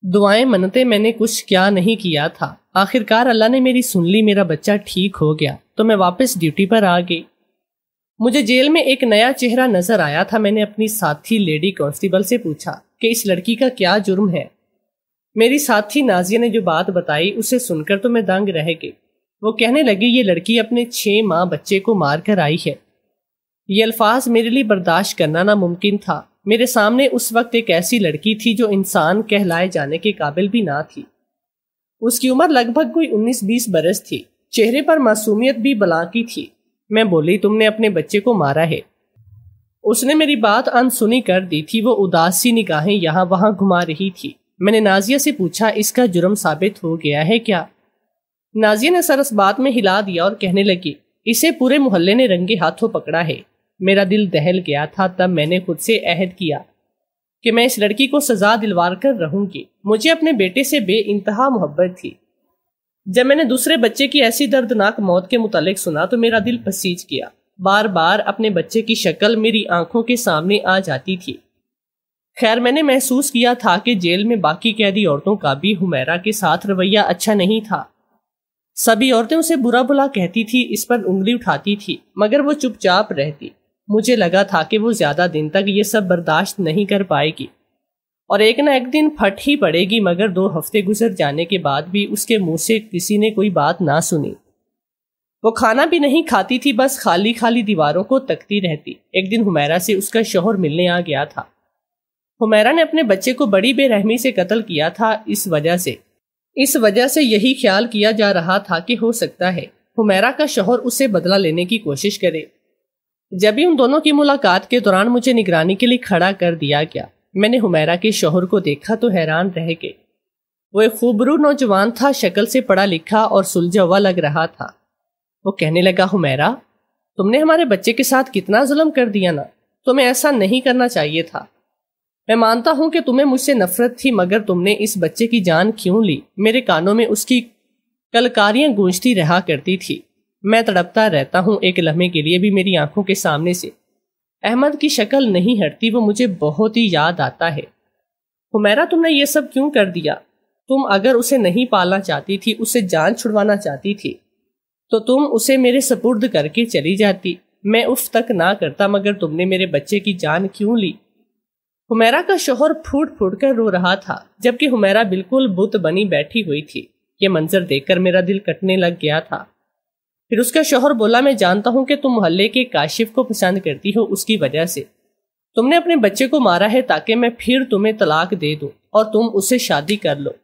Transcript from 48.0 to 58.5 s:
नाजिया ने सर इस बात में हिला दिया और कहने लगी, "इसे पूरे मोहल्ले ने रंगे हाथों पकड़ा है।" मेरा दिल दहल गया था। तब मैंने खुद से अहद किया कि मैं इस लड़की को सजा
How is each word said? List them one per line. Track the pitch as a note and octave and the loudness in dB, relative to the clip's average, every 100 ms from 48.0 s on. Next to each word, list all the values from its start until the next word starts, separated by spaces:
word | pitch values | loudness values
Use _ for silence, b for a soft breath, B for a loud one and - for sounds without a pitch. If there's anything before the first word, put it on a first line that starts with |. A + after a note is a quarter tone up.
| _ _ _ _ _ G#3+ | _ _ _ _ _ 0
नाजिया | G#3+ G#3+ C#4 | 2 2 2
ने | F4+ | 2
सर | E4+ C#4 | 2 0
इस | C#4 | 0
बात | G#3+ G3 G#3 | 2 0 2
में | C4 | 0
हिला | A#3+ G3 F#3+ | 0 0 0
दिया | G3+ F3 F3+ | -2 -2 -2
और | |
कहने | G#3 F#3+ F#3+ | -2 -2 0
लगी, | G3+ F3+ E3 C#3 _ _ - | 2 0 -4 -12 _ _ -4
"इसे | A#3 D#4+ | 0 0
पूरे | D#4+ B3+ C#4+ | 2 0 2
मोहल्ले | C4+ G3 F3 A3 | 2 2 2 2
ने | B3+ | 2
रंगे | F3+ F3+ A3 | 2 0 0
हाथों | E3 - A3+ | -2 -2 -4
पकड़ा | E3 - D#3+ | -4 -4 -4
है।" | D#3+ - - _ _ _ | -2 -6 -12 _ _ _
मेरा | F#3 G3 | 0 2
दिल | G3 G#3+ G3+ | 2 0 0
दहल | E3 D3+ F#3 | 0 0 -2
गया | F3+ C#3+ D3+ | -2 -4 -4
था। | - F#3+ | -4 -4
तब | F3+ F#3 | 0 0
मैंने | E3+ D3+ F3+ | 0 0 -2
खुद | F3 D#3+ | -2 -6
से | - A3 | 0 0
अहद | G3 E3+ F#3 | 0 -2 -4
किया | - E3+ C#3+ - _ _ _ _ _ _ _ | -4 -6 -6 -10 _ _ _ _ _ _ _
कि | A3+ | 0
मैं | A3+ B3 | 2 2
इस | A#3 | 2
लड़की | G#3 G#3 C4+ | -2 0 0
को | C#4+ | 0
सजा | C#4+ A3 G3+ | 0 2 2